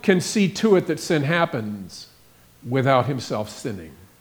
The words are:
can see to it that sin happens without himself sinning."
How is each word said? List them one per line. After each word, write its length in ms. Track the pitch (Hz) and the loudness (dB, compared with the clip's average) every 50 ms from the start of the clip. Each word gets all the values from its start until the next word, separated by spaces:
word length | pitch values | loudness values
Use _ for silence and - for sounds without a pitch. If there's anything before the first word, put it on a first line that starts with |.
| - | 2
can 180 | - 190 180 | 2 2 2
see 260 | - - - 226 196 | 2 0 0 2 2
to 300 | 170 - - - 226 196 | 2 2 0 2 4 4
it 100 | 180 - - | 4 4 0
that 120 | 156 151 | -4 -6
sin 220 | - - 175 151 139 | -2 -2 0 0 0
happens 840 | 139 170 170 170 165 - 123 107 104 104 101 95 85 - - - - _ _ _ _ _ _ _ _ _ _ - 120 | 0 2 0 0 0 -2 -4 -6 -6 -8 -10 -12 -14 -16 -18 -20 -20 _ _ _ _ _ _ _ _ _ _ -8 -2
without 380 | 123 135 123 135 135 127 117 | -2 0 2 4 4 4 4
himself 420 | 127 143 123 - - 131 107 107 - | 2 -2 -4 -6 -6 -6 -6 -6 -8
sinning." 440 | - - - 120 107 90 82 78 69 82 95 - _ _ | -10 -12 -10 -10 -10 -10 -12 -16 -20 -20 -20 -20 _ _